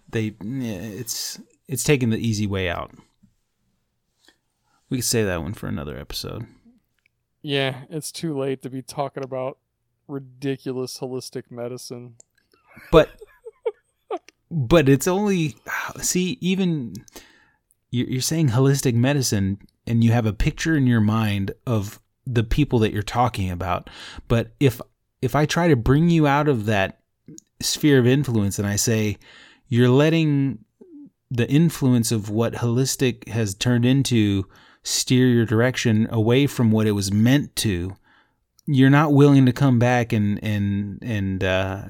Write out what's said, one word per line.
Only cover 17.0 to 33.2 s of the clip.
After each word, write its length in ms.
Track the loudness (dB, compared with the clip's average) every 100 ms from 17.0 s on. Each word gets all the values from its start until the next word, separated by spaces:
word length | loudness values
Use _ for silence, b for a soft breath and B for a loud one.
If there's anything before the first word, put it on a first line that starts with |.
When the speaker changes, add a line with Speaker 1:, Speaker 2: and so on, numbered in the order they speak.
| -18 B B B B B _ _ _
Speaker 1:
you're, 160 | -6 -4
you're 120 | -4
saying 280 | -4 0 2
holistic 460 | 4 2 2 0
medicine 640 | 2 2 0 0 0 -2 -4 -10 _ -2
and 160 | 2
you 80 | 4
have 160 | 2 0
a 60 |
picture 440 | 0 -2 -2 -2 2
in 120 | 2
your 120 | 2
mind 520 | 2 2 0 -2 -4 -8 -4
of 320 | -2 -4 -10 _ _ -6
the 160 | -4
people 380 | 0 0 2 2
that 120 | 0
you're 120 | -2
talking 440 | -4 -2 -2 -2 -4
about. 420 | -4 -4 -6 -6 B B B -2
But 240 | -2 -2 0
if, 220 | 0 0 -10 _ _ _
if 140 | -2 0
I 100 | 0
try 220 | 0 2
to 80 | 2
bring 340 | 4 4 4
you 160 | 4 4
out 220 | 2 2
of 180 | 0 0
that 320 | 0 0 -4 _ _ -20 -20 -20 -10
sphere 400 | -6 0 4 6
of 80 | 6
influence 500 | 2 0 0 0 -2
and 80 | -2
I 80 |
say, 440 | -2 0 0 -2 -4 b b b b b
You're 200 | 2 6
letting 720 | 6 4 4 2 2 0 -4 _ _ -20 -20 -20 _ -8
the 180 | -4 0
influence 600 | 2 2 2 2 2 2
of 180 | -2 -2
what 240 | -2 -2
holistic 760 | -2 -2 0 -2 0 -2 -2